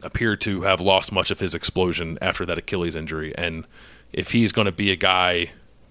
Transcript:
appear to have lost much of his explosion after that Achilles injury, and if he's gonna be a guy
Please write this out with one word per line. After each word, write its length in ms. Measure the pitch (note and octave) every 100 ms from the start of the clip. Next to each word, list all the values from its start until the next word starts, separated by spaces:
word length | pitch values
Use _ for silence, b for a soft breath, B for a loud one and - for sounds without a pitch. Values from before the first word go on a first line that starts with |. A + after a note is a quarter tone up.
appear 320 | - - A#2 G#2
to 260 | - F#2+
have 180 | F#2+ F#2
lost 320 | F#2 F#2+ -
much 180 | G2 F2+
of 80 | G2+
his 140 | F#2+
explosion 640 | E2+ - - F#2 D#2+ E2 E2
after 240 | F#2 - F2+
that 100 | E2+
Achilles 360 | - G2 F2 D#2+
injury, 380 | D#2+ D#2 D#2 -
and 280 | F2 E2 D#2 b b b b
if 180 | - -
he's 220 | A#2 A2
gonna 200 | - G2+
be 180 | F2 G2+
a 40 | F#2
guy 540 | G2 F#2 F2+ F2+ F2 - - _ -